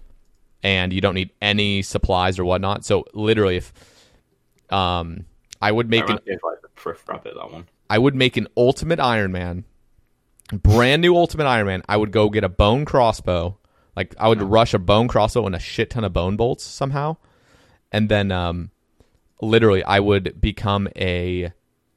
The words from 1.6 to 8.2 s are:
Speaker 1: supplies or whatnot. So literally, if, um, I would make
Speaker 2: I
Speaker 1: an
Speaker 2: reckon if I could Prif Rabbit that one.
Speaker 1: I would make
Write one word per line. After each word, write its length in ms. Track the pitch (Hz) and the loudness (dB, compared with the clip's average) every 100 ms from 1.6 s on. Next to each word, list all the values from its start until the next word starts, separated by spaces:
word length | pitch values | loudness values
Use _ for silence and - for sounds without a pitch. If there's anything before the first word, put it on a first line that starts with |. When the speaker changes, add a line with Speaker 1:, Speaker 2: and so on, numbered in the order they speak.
| 101 98 | 0 -2
Speaker 1:
supplies 560 | - - - 90 92 92 | -4 -4 -2 0 0 -2
or 40 | |
whatnot. 400 | 90 90 95 104 | -2 -2 -2 -6
So 200 | - 98 - | -2 -2 -2
literally, 460 | 107 107 110 98 90 | -4 0 2 2 0
if, 140 | - _ _ _ _ _ _ _ _ _ _ | -6 _ _ _ _ _ _ _ _ _ _
um, 540 | 95 90 90 82 85 87 _ _ - | -2 -2 -2 -6 -12 -18 _ _ -4
I 80 | 104 | -2
would 180 | 110 117 | 0 0
make 160 | 113 | 0
Speaker 2:
I 20 | 98 | 0
Speaker 1:
an 60 | |
Speaker 2:
reckon 180 | 107 104 | -4 -6
if 80 | 92 | -8
I 100 | 82 - | -8 -10
could 140 | - | -14
Prif 320 | - 85 82 - | -14 -12 -12 -12
Rabbit 260 | - - - | -14 -14 -16
that 160 | - | -16
one. 160 | 82 87 _ - | -16 -20 _ -2
Speaker 1:
I 100 | 107 | 2
would 160 | 135 | 2
make 200 | 131 | 2